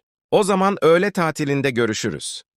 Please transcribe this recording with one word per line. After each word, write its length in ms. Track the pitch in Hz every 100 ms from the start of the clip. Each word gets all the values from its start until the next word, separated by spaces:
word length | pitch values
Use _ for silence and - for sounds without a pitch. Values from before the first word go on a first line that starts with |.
| _ _ -
O 120 | 175
zaman 340 | 196 190 190 190
öğle 300 | 156 175 196
tatilinde 580 | 190 165 151 143 143 139
görüşürüz. 720 | 117 113 107 110 73 - - -